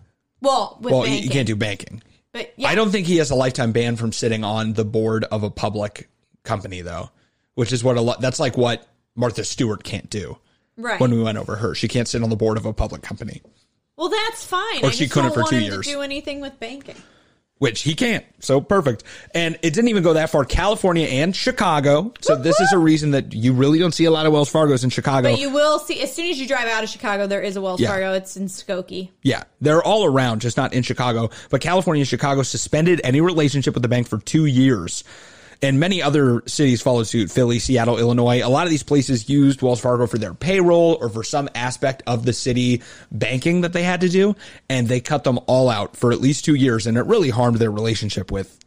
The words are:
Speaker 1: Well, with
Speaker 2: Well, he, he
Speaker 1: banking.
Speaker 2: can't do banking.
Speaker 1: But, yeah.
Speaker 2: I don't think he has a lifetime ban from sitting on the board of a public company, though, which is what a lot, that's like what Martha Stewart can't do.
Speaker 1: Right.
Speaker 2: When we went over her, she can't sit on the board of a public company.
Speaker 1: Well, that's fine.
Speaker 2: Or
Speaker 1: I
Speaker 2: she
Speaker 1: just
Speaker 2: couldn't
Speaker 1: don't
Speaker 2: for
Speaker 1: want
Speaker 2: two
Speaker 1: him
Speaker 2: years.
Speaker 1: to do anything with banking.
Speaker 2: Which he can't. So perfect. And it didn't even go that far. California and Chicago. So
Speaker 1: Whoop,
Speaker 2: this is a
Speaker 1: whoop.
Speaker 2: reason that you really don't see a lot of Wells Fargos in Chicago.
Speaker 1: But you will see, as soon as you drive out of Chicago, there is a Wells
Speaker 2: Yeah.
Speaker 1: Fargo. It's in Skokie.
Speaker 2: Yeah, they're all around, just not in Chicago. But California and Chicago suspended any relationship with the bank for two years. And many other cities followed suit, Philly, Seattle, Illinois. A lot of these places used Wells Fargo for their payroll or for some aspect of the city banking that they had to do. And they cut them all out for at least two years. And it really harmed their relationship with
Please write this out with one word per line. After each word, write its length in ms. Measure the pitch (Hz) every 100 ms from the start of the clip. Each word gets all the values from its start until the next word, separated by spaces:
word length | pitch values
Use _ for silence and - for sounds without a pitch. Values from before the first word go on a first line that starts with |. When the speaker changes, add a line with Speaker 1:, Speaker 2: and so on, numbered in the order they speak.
| _ _ _ _
Speaker 1:
Well, 380 | 277 262 208 -
with 100 | 240
Speaker 2:
Well, 120 | 131
he, 60 | 123
he 60 | 139
Speaker 1:
banking. 140 | -
Speaker 2:
can't 160 | 135 113
do 80 | 107
banking. 480 | 107 98 - 110 - _ _
Speaker 1:
But, 220 | 240 - -
yeah. 140 | 269
Speaker 2:
I 40 | 196
don't 140 | 220
think 160 | 202 170
he 120 | 175
has 120 | 143
a 60 | 127
lifetime 380 | 131 127 117
ban 220 | 113 120 113
from 160 | 113
sitting 320 | - 120 113
on 300 | 107 110 110
the 120 | 107 107
board 380 | 110 110 110 107
of 180 | 107
a 80 | 104
public 580 | - 113 104 104 - - _ _ _
company, 380 | - 107 101 92
though, 300 | 85 85 95 _ _ _ _
which 200 | - 117
is 100 | 123
what 140 | 127 120
a 40 |
lot, 200 | 117 117
that's 180 | 127 123
like 180 | 139 127
what 300 | 120 117 - _ _ -
Martha 280 | 120 110
Stewart 400 | 104 - 117 104
can't 260 | - 104 -
do. 280 | 107 76 - _ _ _ -
Speaker 1:
Right. 220 | 233 196
Speaker 2:
When 120 | 127
we 80 | 117
went 160 | 113 107
over 200 | 104 104
her, 180 | 110 -
she 120 | 113
can't 200 | 123 117
sit 160 | 123
on 80 | 113
the 40 | 110
board 220 | 110 110
of 80 | 110
a 80 |
public 300 | 107 110 76
company. 400 | - 107 113 - - _ _ _ _ -
Speaker 1:
Well, 120 | 320
that's 340 | 415 440 453
fine. 400 | - 370 427 339
Speaker 2:
Or 40 | 139
Speaker 1:
I 20 |
Speaker 2:
she 140 | 123
Speaker 1:
just 80 | 139
Speaker 2:
couldn't 160 | 151 135
Speaker 1:
don't 40 | -
Speaker 2:
for 40 |
Speaker 1:
want 80 | 120
Speaker 2:
two 60 | 127
Speaker 1:
him 60 |
Speaker 2:
years. 220 | 104 95 95
Speaker 1:
to 60 |
do 100 | 285
anything 380 | 277 277 311 285
with 180 | 277 -
banking. 360 | 226 277 - - - _ _ _ _ _
Speaker 2:
Which 220 | 135 110
he 100 | 143
can't. 320 | 156 240 202 - _
So 200 | - 135
perfect. 420 | - 196 143 110 - - - 170
And 240 | 165 160
it 120 | 165 156
didn't 140 | 233
even 120 | 208
go 120 | 170
that 180 | 156 156
far. 120 | 156
California 640 | 131 - 185 220 190 170 156
and 300 | 127 165 190
Chicago. 760 | - 254 196 151 139 147 208 -
So 120 | -
Speaker 1:
Whoop, 100 | 135
Speaker 2:
this 160 | 139 190
is 140 | 740
a 40 | 190
Speaker 1:
whoop. 80 | 160
Speaker 2:
reason 260 | 156 151
that 220 | 139 110
you 200 | 107 120
really 240 | 127 139 156
don't 140 | 175
see 120 | 151 165
a 60 |
lot 140 | 156 156
of 80 |
Wells 180 | 151 143
Fargos 320 | 156 156 131
in 60 | 127
Chicago. 400 | - - - -
Speaker 1:
But 100 | -
you 120 | 277
will 260 | 277 302 302
see, 240 | 302 320
as 140 | 262 -
soon 160 | 339
as 80 | 294
you 80 | 254
drive 200 | 262 233
out 160 | 220
of 60 | 220
Chicago, 380 | - 208 202 202
there 140 | 196
is 140 | 202 196
a 40 |
Wells 180 | 190 185
Speaker 2:
Yeah. 100 | 214
Speaker 1:
Fargo. 240 | 196 190
It's 220 | 190 190 190
in 80 | 190
Skokie. 640 | 185 - 185 185 180 185 _
Speaker 2:
Yeah, 220 | - - - _
they're 240 | 143 156
all 220 | 170 220 185
around, 340 | 135 127 110
just 160 | 120 131
not 160 | 131
in 80 | 127
Chicago. 480 | 120 123 123 113 113 - -
But 100 | 139
California 400 | 156 185 180 156
and 60 | 135
Chicago 320 | 120 143 139
suspended 600 | 127 117 - 151 165 170
any 180 | 127 135
relationship 540 | 170 160 147 143 131 131
with 80 |
the 60 | 120
bank 180 | 123 120
for 100 | 113
two 280 | - 156 151
years. 560 | 127 135 113 85 - - - - - - -
And 160 | 139 135
many 220 | 170 190
other 400 | 143 147 135 120 -
cities 340 | - 143 120
followed 220 | - 120 110
suit, 240 | 117 92
Philly, 300 | - 120 117
Seattle, 400 | - 127 117 113
Illinois. 420 | 117 120 120 123
A 80 | 120
lot 140 | 139 175
of 60 |
these 100 | 156
places 480 | - 147 127 127 107
used 320 | 143 139 135
Wells 180 | 127 120
Fargo 280 | 127 123 127
for 100 | 120
their 160 | 92
payroll 640 | 87 147 190 175 170 170 160
or 80 | 117
for 160 | 107
some 240 | 107 147 139
aspect 480 | 117 123 123 139 135 -
of 180 | 120 123
the 80 |
city 480 | 110 135 123 123 123 - - -
banking 500 | 107 110 131 160 175
that 100 | 175
they 120 | 175
had 180 | 175 180
to 80 | 180
do. 260 | 185 202 208 - - -
And 180 | 131 117
they 120 | 127
cut 240 | - 147
them 160 | 139 120 -
all 240 | 127 131
out 260 | 107 104 -
for 160 | 123
at 80 | 117
least 260 | 131 147 -
two 100 | 143
years. 320 | 131 113 107
And 100 | 117
it 60 |
really 260 | 135 220 151
harmed 300 | 117 120 113
their 100 | 113
relationship 600 | 104 113 110 107 - 95
with 260 | 98 95 -